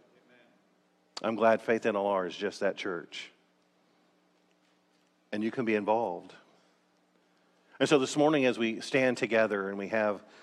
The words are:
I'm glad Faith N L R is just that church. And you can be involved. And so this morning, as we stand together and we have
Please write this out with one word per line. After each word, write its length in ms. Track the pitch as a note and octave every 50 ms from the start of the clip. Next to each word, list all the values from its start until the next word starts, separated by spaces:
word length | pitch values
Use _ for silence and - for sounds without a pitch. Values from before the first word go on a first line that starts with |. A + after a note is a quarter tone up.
| A2+ _ B2 B2 _ B2 B2 B2 _ _ _ _ _ _ _ _ _ _ _ _ _ _ - -
I'm 140 | - A2 A2+
glad 260 | G#2 A2 A2+ A2 G#2
Faith 240 | - - A#2 A2 -
N 100 | A#2 G#2
L 100 | G2+ G2
R 200 | G2+ G2+ F#2+ F#2
is 100 | F2 D#2+
just 260 | - G2+ G2 - -
that 160 | G#2 F#2+ - -
church. 540 | - G#2 F2+ E2 D2 - - - - - _ _ _ _ _ _ _ _ _ _ _ _ _ _ _ _ _ _ _ _ _ _ _ _ _ _ _ _ _ _ _ _ _ _ _ _ _ _ _ - -
And 100 | G#2+ G#2+
you 80 | A2+
can 140 | A2 C3+ A#2+
be 100 | A2 A2
involved. 580 | G#2+ G2+ G2+ A2 A2+ A#2 G2 F2 F2+ F#2+ - - - - _ _ _ _ _ _ _ _ _ _ _ _ _ _ _ _ _ _ _ _ _ _ _ _ _ _ -
And 100 | C3+ A#2+
so 100 | D#3 C#3+
this 160 | C3 B2+ -
morning, 300 | D3+ C#3+ D3+ D#3 D3 C3
as 120 | B2+ A2+ G#2+
we 220 | A#2 A2+ A2 -
stand 380 | - - - C3+ C3 B2+ A#2+ -
together 500 | C3 G#2+ A#2 A2+ A2 G#2 G#2 G2 F#2+ G2
and 100 | G2+ G2+
we 120 | G2 F2+
have 340 | A2+ A2 G#2+ G#2+ G2+ F2+ - - - -